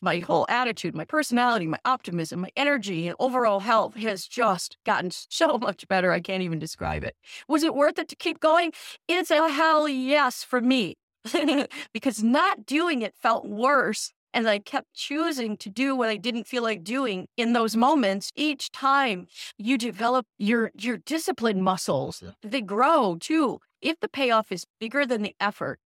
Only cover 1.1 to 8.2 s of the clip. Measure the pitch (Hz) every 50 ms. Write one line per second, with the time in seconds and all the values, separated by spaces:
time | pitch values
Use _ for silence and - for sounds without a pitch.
1.1 | - 311 285 - 240 240 240 247 233 214 175 160 156 - - 240 262 247 - -
2.1 | 175 170 160 - - 175 180 190 - - 277 285 285 262 190 202 185 160 170 175
3.1 | 170 - 233 262 247 254 240 220 202 196 190 226 233 220 185 - - 233 214 226
4.1 | 202 190 - - - 240 240 214 185 170 - - - _ - - 208 - 175 185
5.1 | - - - - - - 330 285 - 226 226 214 190 - - - 196 185 180 180
6.1 | 170 170 175 - 190 190 185 175 165 156 160 160 - - - 160 151 - - -
7.1 | - _ _ - - - - - 285 311 302 330 233 269 285 302 320 - 320 -
8.1 | - -